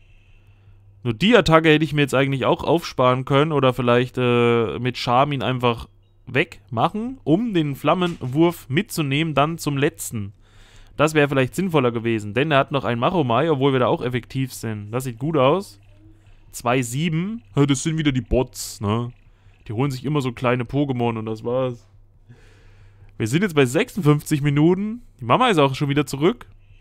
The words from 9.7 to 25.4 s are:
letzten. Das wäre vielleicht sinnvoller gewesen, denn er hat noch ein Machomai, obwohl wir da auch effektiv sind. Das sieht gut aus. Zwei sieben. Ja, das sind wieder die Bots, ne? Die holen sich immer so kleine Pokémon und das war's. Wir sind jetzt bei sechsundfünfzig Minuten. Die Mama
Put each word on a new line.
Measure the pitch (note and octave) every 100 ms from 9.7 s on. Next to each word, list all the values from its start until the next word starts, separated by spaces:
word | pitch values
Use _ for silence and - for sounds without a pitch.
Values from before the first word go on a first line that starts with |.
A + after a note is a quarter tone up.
| C#3+
letzten. | C#3+ - - A#2+ G2+ - _ - - - - -
Das | D3+
wäre | D#3 C#3+
vielleicht | C#3 C3 -
sinnvoller | F#3+ D#3+ B2
gewesen, | A#2 A2+ A2+ G#2
denn | G#2 D#3
er | C#3
hat | C3+
noch | C#3+
ein | G2+ A#2
Machomai, | C3 F#3 C3 A#2 E3
obwohl | D3 C#3
wir | C3
da | A2+
auch | E3
effektiv | B2+ B2 - C3 C3
sind. | - A2+ G#2+ G#2
Das | A#2 C3+
sieht | A2+
gut | C#3 D#3
aus. | C3 F3 G3+ - - - - - - - -
Zwei | - A#2+ B2+
sieben. | A#2+ B2+ F3 D#3+ F#3 A3+ - -
Ja, | C#3+
das | C#3
sind | E3 D#3+
wieder | D3+
die | B2+
Bots, | A2 A#2+ C3 - - -
ne? | G#2 A2 A#2+ - - _ - - -
Die |
holen | A2 C#3+
sich | C3
immer | B2+ D3+
so | C3
kleine | A#2 B2 B2 A#2
Pokémon | C3+ C#3+ B2 A#2+ A2+
und | A2
das | A2 A#2+
war's. | B2+ C3 A#2+ - - - _ - - - - - - - - - -
Wir | G#2+
sind | C#3+
jetzt | F#3
bei | D3+ C3
sechsundfünfzig | C#3+ A#3 - D3 D3+ - D#3
Minuten. | D3 C#3+ D#3 F#3 G#3 A#3+ - -
Die | A#2
Mama | D3